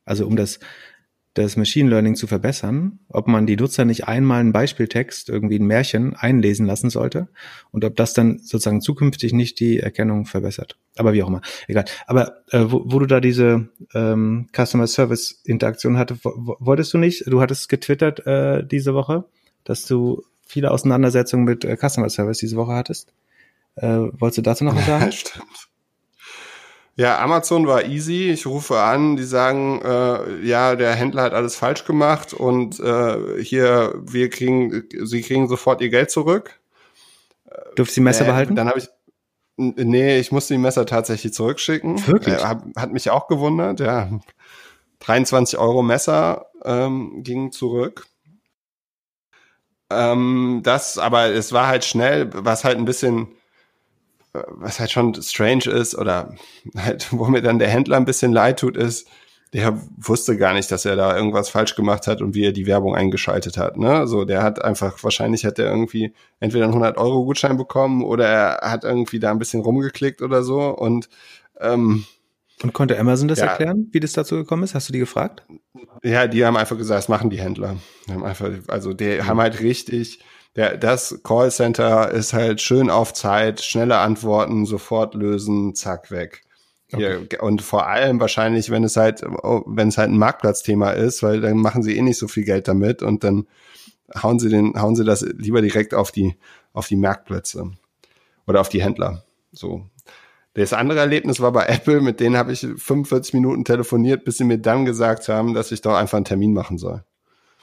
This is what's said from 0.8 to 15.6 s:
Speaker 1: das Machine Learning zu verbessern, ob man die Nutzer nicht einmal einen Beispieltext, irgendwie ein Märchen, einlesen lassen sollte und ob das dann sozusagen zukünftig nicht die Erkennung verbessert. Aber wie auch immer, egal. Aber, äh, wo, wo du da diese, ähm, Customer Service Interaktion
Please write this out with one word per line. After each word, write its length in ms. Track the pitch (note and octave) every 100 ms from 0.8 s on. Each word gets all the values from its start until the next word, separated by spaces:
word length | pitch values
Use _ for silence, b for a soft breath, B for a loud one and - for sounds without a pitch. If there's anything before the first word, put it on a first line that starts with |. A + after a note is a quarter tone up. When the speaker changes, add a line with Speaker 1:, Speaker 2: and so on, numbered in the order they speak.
| B B B _ _
Speaker 1:
das 220 | - G#2 A2+
Machine 340 | G#2 D3+ C3+
Learning 260 | A2 A2 A2
zu 120 | A2+
verbessern, 720 | G2 A2+ C#3 G2+ C3+ F#3 - -
ob 200 | - A#2
man 200 | A2 G#2+
die 80 | G#2
Nutzer 300 | C3+ - A#2
nicht 220 | A2+ -
einmal 340 | A#2 C3+ A#2+
einen 100 | A#2
Beispieltext, 800 | G#2+ C3 - A2+ A#2 B2 - -
irgendwie 280 | G#2+ G#2 G#2
ein 80 | G#2
Märchen, 500 | A2+ C3 A2 B2+ -
einlesen 520 | A#2+ C3 G#2 G#2 G2+
lassen 220 | G#2+ B2
sollte 400 | A2+ B2 - F3+ B B B B
und 140 | G#2+ G#2+
ob 100 | -
das 180 | A2+
dann 260 | - A2+ A2
sozusagen 420 | - A2+ G#2+ G#2
zukünftig 520 | - D3 C#3+ C#3 A#2
nicht 260 | A#2 A#2+ -
die 200 | A#2 A#2
Erkennung 460 | G#2+ - A2 G#2 G#2
verbessert. 520 | G2 G2+ - - - _ -
Aber 160 | A2+
wie 100 | G#2+
auch 60 | F#2
immer, 120 | F2+ B B B
egal. 180 | G#2 - B B
Aber, 380 | B2+ - - -
äh, 140 | B2 A2+
wo, 160 | B2+ A#2+
wo 140 | C3+
du 80 | C3+
da 140 | C3
diese, 480 | B2 B2 A#2+ A#2 A2+ - - -
ähm, 540 | A2 A2 A2 A2+ B2 -
Customer 300 | B2 B2 A#2
Service 540 | - A#2+ A#2 - - -
Interaktion 520 | A2+